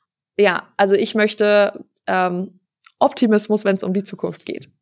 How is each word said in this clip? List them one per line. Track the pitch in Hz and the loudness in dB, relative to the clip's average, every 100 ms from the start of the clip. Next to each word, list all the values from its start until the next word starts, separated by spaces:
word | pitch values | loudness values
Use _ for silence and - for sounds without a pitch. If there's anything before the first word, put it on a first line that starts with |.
| _ _ _ - | _ _ _ 0
ja, | 202 175 - - | 0 0 -4 -2
also | 196 | 2
ich | 202 220 | 2 0
möchte, | 220 214 208 208 208 202 - - _ - | 0 -2 0 2 4 2 -2 -16 _ -6
ähm, | 190 180 180 190 _ _ _ _ _ | -2 -2 -4 -8 _ _ _ _ _
Optimismus, | 269 - 240 208 214 214 | 0 2 2 2 2 -2
wenn's | 208 196 | 0 -2
um | 185 | -2
die | 185 | -4
Zukunft | 196 190 175 160 - | -6 -8 -8 -8 -12
geht. | - - _ | -12 -14 _